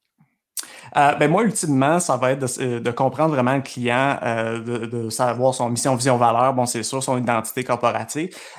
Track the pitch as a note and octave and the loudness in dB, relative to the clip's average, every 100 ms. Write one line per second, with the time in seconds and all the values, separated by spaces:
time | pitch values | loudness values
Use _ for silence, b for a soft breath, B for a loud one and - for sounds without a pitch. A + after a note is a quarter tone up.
0 | _ _ D3+ _ _ - B B B - | _ _ _ _ _ -14 B B B 2
1 | C#3+ D3 D3 F3+ A3+ - D#3+ C3+ C#3 F3 | 4 4 2 4 2 0 0 2 4 2
2 | F3+ B2 B2+ C#3 C3 - C3 A#2+ A#2+ A#2+ | 2 0 2 0 -2 -4 -4 -2 -4 0
3 | C3+ C3 D#3 C#3+ B2 C#3 C3 - A#2+ B2 | -2 2 0 2 2 0 -2 -4 0 2
4 | C#3 C3+ A#2+ A2+ A2+ A#2 A#2 A#2 A2+ A#2+ | 2 0 -2 -2 -2 -4 -4 -6 -4 -6
5 | A2+ A2 B2+ A#2 B2+ B2 B2 A#2+ C#3+ B2+ | -6 -2 0 2 0 0 -2 -2 0 0
6 | C3 A#2+ A#2 A2+ C3 B2+ A#2+ A#2+ G#2+ C3+ | 2 4 4 4 2 2 0 -2 -4 -4
7 | C3 B2+ A#2+ A2+ A2 - B2+ A#2+ A#2+ A2 | -2 -2 0 -2 -2 -8 -4 0 0 -2
8 | A2+ D3 F3+ B B | -6 -6 -6 B B